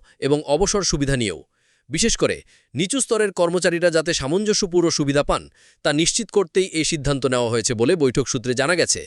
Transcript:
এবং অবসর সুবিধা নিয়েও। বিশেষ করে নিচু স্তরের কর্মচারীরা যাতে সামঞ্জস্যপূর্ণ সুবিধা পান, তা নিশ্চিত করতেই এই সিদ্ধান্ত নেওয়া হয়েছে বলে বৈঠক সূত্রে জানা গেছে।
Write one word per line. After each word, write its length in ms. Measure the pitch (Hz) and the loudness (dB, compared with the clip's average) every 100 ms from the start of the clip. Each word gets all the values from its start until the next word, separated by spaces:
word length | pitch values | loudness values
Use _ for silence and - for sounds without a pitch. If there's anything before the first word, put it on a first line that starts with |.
| _ - | _ -6
এবং 180 | 135 147 147 | -2 -2 0
অবসর 360 | 151 190 208 | 0 0 0
সুবিধা 320 | 170 160 135 135 | -2 -2 0 0
নিয়েও। 240 | 107 78 - _ _ _ - | -2 -4 -14 _ _ _ -10
বিশেষ 240 | 156 220 - | -2 0 2
করে 200 | 127 80 - _ _ | 0 -2 -10 _ _
নিচু 240 | 120 185 277 | -6 -2 -2
স্তরের 300 | - 220 208 | -2 0 0
কর্মচারীরা 580 | 190 170 175 175 170 175 | 0 0 2 0 2 2
যাতে 220 | 160 160 | 2 0
সামঞ্জস্যপূর্ণ 720 | 156 135 180 214 202 202 175 170 | -2 0 0 0 0 0 2 2
সুবিধা 320 | - 143 143 | 2 0 0
পান, 180 | 143 147 78 _ _ _ | 0 -2 -4 _ _ _
তা 60 | 156 | -2
নিশ্চিত 360 | 147 160 - 220 | 0 0 -2 -2
করতেই 360 | 202 180 196 180 | 0 0 0 -2
এই 140 | 160 147 | -2 -2
সিদ্ধান্ত 320 | 160 135 139 127 | -2 -2 -2 0
নেওয়া 260 | 123 117 | 0 0
হয়েছে 200 | 117 104 | 0 -2
বলে 200 | 110 120 185 | 0 2 4
বৈঠক 280 | 135 143 127 | 2 2 -2
সূত্রে 240 | 131 117 | -4 -4
জানা 200 | 123 139 | -2 0
গেছে। 280 | 170 131 90 | 2 0 -2